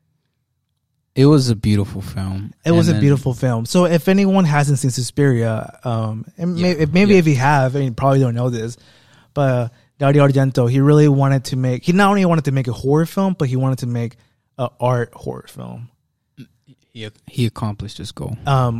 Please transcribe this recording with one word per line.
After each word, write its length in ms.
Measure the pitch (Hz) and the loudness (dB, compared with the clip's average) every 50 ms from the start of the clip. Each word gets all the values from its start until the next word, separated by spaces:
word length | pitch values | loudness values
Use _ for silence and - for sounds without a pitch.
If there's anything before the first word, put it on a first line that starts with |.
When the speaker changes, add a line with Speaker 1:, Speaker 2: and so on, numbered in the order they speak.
| _ _ _ _ _ _ _ _ _ _ _ _ _ _ _ _ _ _ _ _ _ _ _ 131 | _ _ _ _ _ _ _ _ _ _ _ _ _ _ _ _ _ _ _ _ _ _ _ 2
Speaker 1:
It 60 | 135 | 4
was 240 | 143 156 147 127 123 | 6 6 4 4 0
a 60 | 113 | -2
beautiful 460 | 98 - 104 104 104 98 - - 95 | -2 0 0 0 0 0 -4 -8 -12
film. 520 | 95 - - - 95 95 95 95 101 117 - _ _ | -12 -10 -10 -8 -8 -8 -8 -8 -10 -12 -16 _ _
Speaker 2:
It 80 | 160 | 2
was 160 | 170 170 165 | 2 4 4
Speaker 1:
And 20 | 165 | 2
Speaker 2:
a 100 | 165 107 | 2 2
Speaker 1:
then 20 | |
Speaker 2:
beautiful 320 | 123 139 143 131 127 135 120 | 2 2 2 2 0 -4 -4
film. 320 | - - 127 120 113 113 | -2 -2 -2 -2 -2 -4
So 200 | - - 180 175 | 0 2 2 2
if 220 | 165 175 160 - | 2 2 0 2
anyone 380 | 190 190 196 196 190 190 196 185 | 2 2 2 2 2 2 2 2
hasn't 340 | 151 151 147 147 143 143 131 | 2 2 2 2 2 0 0
seen 100 | - 131 | 0 -2
Suspiria, 880 | 117 131 123 - - - 143 139 123 117 113 113 110 107 - - - - - | -2 -2 -6 -6 -2 0 2 2 2 2 0 -2 -4 -4 -8 -12 -18 -10 -8
um, 420 | 127 113 113 110 110 110 110 110 - _ | -6 -4 -4 -4 -6 -8 -10 -12 -16 _
and 180 | - 170 175 180 | -8 -6 -6 -4
may-, 60 | 165 | -2
Speaker 1:
Yeah, 220 | 180 180 175 147 160 | -2 -2 0 0 -2
Speaker 2:
if, 100 | 147 156 | 0 2
maybe 200 | 180 208 202 208 | 2 4 6 4
Speaker 1:
yeah. 60 | 185 | 4
Speaker 2:
if 80 | 160 | 4
you 80 | 160 147 | 4 2
have, 400 | 120 127 143 151 139 131 127 127 | 2 2 2 4 2 2 0 0
and 80 | 143 135 | -2 -4
you 80 | 131 | -4
probably 280 | 110 - 135 139 135 135 | -4 -2 0 2 2 2
don't 140 | 135 120 117 | 2 0 0
know 140 | 120 123 127 | -2 -4 -4
this, 280 | 120 113 110 117 123 - _ _ _ _ _ _ _ _ _ _ _ | -4 -6 -8 -10 -10 -14 _ _ _ _ _ _ _ _ _ _ _
but, 160 | 147 143 135 | -2 0 0
uh, 180 | 127 123 120 113 - _ _ _ _ | 0 -2 -4 -6 -10 _ _ _ _
Dario 280 | _ 143 139 143 147 143 | _ 0 2 4 4 4
Argento, 460 | 139 131 135 135 135 123 135 123 117 | 4 4 2 0 2 0 0 0 2
he 80 | 127 135 | 2 2
really 300 | 135 143 151 151 151 151 | 4 4 6 6 6 4
wanted 340 | 139 139 135 135 139 135 120 | 4 2 2 2 0 0 -2
to 120 | - 139 | -4 -6
make, 260 | 131 127 127 127 123 - | -4 -2 -4 -4 -4 -2
he 80 | - | 0
not 160 | 175 196 208 196 | 2 2 2 2
only 140 | 202 202 190 | 2 2 2
wanted 220 | 170 170 160 139 | 2 0 0 0
to 80 | 147 135 | -2 -2
make 140 | 135 123 123 | -2 -2 -4
a 20 | |
horror 340 | 113 - - 135 143 156 165 | -6 -4 -2 0 0 0 0
film, 300 | 160 - 196 196 196 185 | -2 -2 -2 -2 -2 -2
but 120 | - 160 131 | -2 -4 -2
he 80 | 127 | -2
wanted 220 | 127 131 131 131 - | -2 -2 -2 -2 -4
to 80 | - | -6
make 280 | 120 120 120 117 113 - _ _ _ _ _ _ _ _ | -6 -6 -6 -6 -8 -10 _ _ _ _ _ _ _ _
a 120 | - 127 - - _ | -8 -8 -8 -6 _
art 340 | 123 123 127 120 117 - - | -2 -2 -2 -2 -4 -6 -10
horror 320 | - - 65 64 64 - - | -14 -12 -12 -12 -12 -16 -20
film. 400 | - - 62 60 62 117 120 120 _ _ _ _ _ _ _ _ _ - 120 _ _ _ _ _ 131 _ _ _ _ | -20 -16 -16 -14 -14 -16 -16 -20 _ _ _ _ _ _ _ _ _ -20 -20 _ _ _ _ _ _ _ _ _ _
Speaker 1:
He 100 | 117 110 | -16 -16
ac-, 120 | 107 - _ _ | -16 -16 _ _
he 180 | - - - 123 | -12 -4 -4 -4
accomplished 520 | 107 - - 117 107 104 - 98 101 - | -4 -4 -6 -8 -8 -8 -10 -12 -14 -14
his 160 | - - - - | -14 -16 -16 -14
goal. 240 | - - - 113 - - | -12 -12 -12 -12 -8 -4
Speaker 2:
Um, 320 | 143 139 131 127 120 113 | -2 -2 0 0 -2 -4